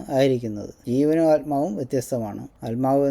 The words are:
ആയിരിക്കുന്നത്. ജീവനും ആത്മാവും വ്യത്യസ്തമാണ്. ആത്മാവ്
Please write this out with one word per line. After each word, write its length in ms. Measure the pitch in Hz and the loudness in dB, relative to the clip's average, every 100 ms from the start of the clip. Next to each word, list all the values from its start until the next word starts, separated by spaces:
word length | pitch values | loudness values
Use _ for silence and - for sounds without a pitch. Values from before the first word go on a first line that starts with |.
| - 135 | -2 2
ആയിരിക്കുന്നത്. 560 | 139 127 117 104 95 - - | 2 2 -4 -8 -10 -12 -4
ജീവനും 360 | 123 147 160 160 151 | 0 2 4 4 4
ആത്മാവും 360 | 151 139 160 202 | 2 -2 -2 -4
വ്യത്യസ്തമാണ്. 640 | 123 135 - 127 107 101 131 - 123 | -4 -4 -2 -4 -6 -8 -14 -12 -8
ആത്മാവ് 380 | 117 131 139 139 | -2 2 2 4